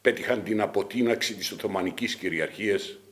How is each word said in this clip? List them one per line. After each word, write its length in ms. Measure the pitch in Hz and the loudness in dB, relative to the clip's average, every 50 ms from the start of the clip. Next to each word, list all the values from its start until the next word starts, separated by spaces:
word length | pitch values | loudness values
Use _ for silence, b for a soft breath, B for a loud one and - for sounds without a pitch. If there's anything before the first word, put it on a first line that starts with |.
πέτυχαν 440 | _ 127 117 - - - 123 117 101 | _ 4 2 2 0 0 0 0 0
την 160 | 98 110 107 | 0 2 2
αποτείναξη 720 | 104 95 - 101 98 - - 120 123 117 117 113 - - 107 | 2 2 2 0 0 0 0 2 4 4 4 2 0 -4 -4
της 160 | 98 98 - | -4 -6 -6
Οθωμανικής 640 | - 85 - 104 95 95 92 92 87 - 120 110 - | -6 -4 -4 -2 -2 0 -2 -2 -2 -2 -4 -4 -4
κυριαρχίας 840 | - - 92 82 80 78 76 - - 104 104 98 95 - - - - - - | -2 -4 -2 0 0 -2 -2 -2 -4 0 0 0 0 0 -4 -12 -16 -18 -20